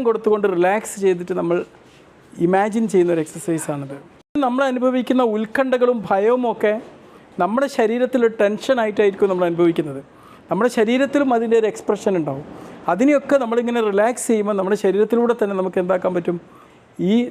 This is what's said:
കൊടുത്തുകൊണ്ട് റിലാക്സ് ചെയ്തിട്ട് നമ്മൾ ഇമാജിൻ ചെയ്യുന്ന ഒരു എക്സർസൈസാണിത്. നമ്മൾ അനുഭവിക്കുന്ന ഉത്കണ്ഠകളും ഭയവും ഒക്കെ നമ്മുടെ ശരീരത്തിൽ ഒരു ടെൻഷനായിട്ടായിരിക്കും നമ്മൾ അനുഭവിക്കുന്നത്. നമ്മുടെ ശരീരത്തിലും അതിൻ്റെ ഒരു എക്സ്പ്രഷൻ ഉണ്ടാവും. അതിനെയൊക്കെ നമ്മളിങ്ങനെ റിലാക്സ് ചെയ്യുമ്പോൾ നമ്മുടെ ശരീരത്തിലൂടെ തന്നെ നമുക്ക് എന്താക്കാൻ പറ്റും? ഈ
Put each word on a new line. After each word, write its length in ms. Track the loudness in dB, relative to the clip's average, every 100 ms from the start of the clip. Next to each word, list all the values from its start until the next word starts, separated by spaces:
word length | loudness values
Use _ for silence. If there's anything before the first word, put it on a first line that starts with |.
| 2
കൊടുത്തുകൊണ്ട് 400 | 0 2 2 2
റിലാക്സ് 420 | 2 2 0 -4 -2
ചെയ്തിട്ട് 300 | 0 0 -4 -4
നമ്മൾ 180 | -2 -2 -4 -14 -20 -20 -20 -20 -18 -4 0
ഇമാജിൻ 380 | 2 0 0 0
ചെയ്യുന്ന 180 | 2 2 0
ഒരു 60 | -4
എക്സർസൈസാണിത്. 720 | -8 -6 -4 -4 -8 -10 -14 -20 -20 _ -2 0
നമ്മൾ 180 | 0 0
അനുഭവിക്കുന്ന 520 | 0 0 0 0 0 2 0
ഉത്കണ്ഠകളും 640 | -2 -2 0 2 2 0 0
ഭയവും 380 | 0 2 2 0
ഒക്കെ 200 | 0 0 -2 -6 -20 -20 -20 -12 -4
നമ്മുടെ 240 | -2 0 -2 0
ശരീരത്തിൽ 420 | 0 0 0 2 0
ഒരു 60 | 2
ടെൻഷനായിട്ടായിരിക്കും 880 | 0 0 -2 0 0 2 0 2 0
നമ്മൾ 120 | 2 0
അനുഭവിക്കുന്നത്. 520 | 2 2 2 -4 -8 -16 -20 -20 -20 -6
നമ്മുടെ 200 | 0 0 2
ശരീരത്തിലും 540 | 4 4 2 2 2 0
അതിൻ്റെ 200 | 2 2
ഒരു 60 | 2
എക്സ്പ്രഷൻ 420 | -2 -4 -2 0 -2
ഉണ്ടാവും. 260 | -2 -6 -12 -18 -20 -8 -4
അതിനെയൊക്കെ 440 | 2 2 2 2 0
നമ്മളിങ്ങനെ 380 | 2 -2 0 0 0
റിലാക്സ് 360 | 2 0 0 0
ചെയ്യുമ്പോൾ 260 | 0 0 -2
നമ്മുടെ 180 | 0 0
ശരീരത്തിലൂടെ 500 | 0 2 2 2 2 0
തന്നെ 140 | -2 -2
നമുക്ക് 200 | -2 -2
എന്താക്കാൻ 280 | -2 -2 -2 -2
പറ്റും? 200 | -4 -6 -10 -20 -20 -20 _ -4 0
ഈ 20 | 0 0